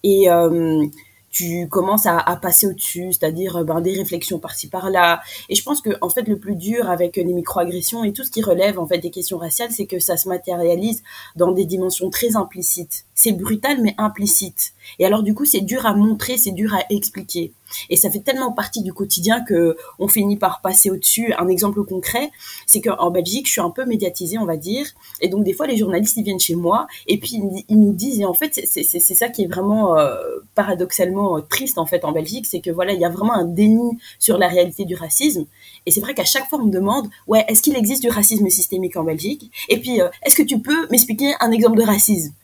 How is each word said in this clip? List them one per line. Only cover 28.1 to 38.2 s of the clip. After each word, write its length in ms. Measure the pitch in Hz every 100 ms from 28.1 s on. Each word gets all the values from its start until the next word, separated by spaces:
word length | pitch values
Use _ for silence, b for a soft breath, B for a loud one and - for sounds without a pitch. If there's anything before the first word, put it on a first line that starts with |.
| 233
et 40 |
en 80 | 196
fait, 220 | 175 311
c'est, 120 | - -
c'est, 160 | -
c'est, 180 | - 175
c'est 140 | -
ça 140 | 185 240
qui 140 | 233
est 40 | 180
vraiment, 520 | 180 196 220 202 160
euh, 180 | 143 95 - - -
paradoxalement, 840 | - 208 180 180 - 180 190 202 160
euh, 60 |
triste, 340 | 151 - 262 -
en 100 | 160
fait, 200 | 175 160
en 60 |
Belgique, 340 | 156 - 233 214
c'est 140 | 180
que, 100 | 180
voilà, 240 | 170 185
il 60 | 190
y 40 |
a 60 | 170
vraiment 240 | 180 214
un 100 | 226
déni 540 | 170 175 214 226 240 233 B B
sur 200 | - 180
la 100 | 180
réalité 380 | 180 175 - 180
du 80 |
racisme. 500 | 180 165 - 294 196 151 B B B
Et 60 | -
c'est 100 | 190
vrai 140 | 220
qu'à 100 | 285
chaque 240 | 269 269 269
fois, 100 | 302
on 60 |
me 80 | 220
demande, « 380 | 185 196 262 214 B -
Ouais, 180 | 214 214
est-ce 120 | 220
qu'il 160 | 302 262
existe 240 | 208 269
du 80 | 240
racisme 400 | 214